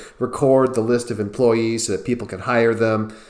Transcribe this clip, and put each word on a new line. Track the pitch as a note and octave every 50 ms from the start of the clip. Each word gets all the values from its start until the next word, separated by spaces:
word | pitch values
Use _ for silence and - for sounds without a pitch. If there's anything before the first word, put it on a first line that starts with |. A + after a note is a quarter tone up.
| - - - -
record | B2+ B2 - - C#3+ C3+ C3+ C3+ C3 B2+ -
the | A#2
list | A2 A2+ B2 A#2+ A#2+ -
of | A#2 G2+
employees | G#2+ G2+ G2+ - C3 A#2 A2+ A#2 A2+ A2+ A2+ A2+ A2
so | - G2
that | F#2 -
people | - A#2+ A#2 G#2+
can | - - F2+
hire | F#2 B2+ B2 A#2+ A#2 A#2 A2+
them. | G#2+ A2+ A2+ A2 G#2+ A2 G#2+ - - - -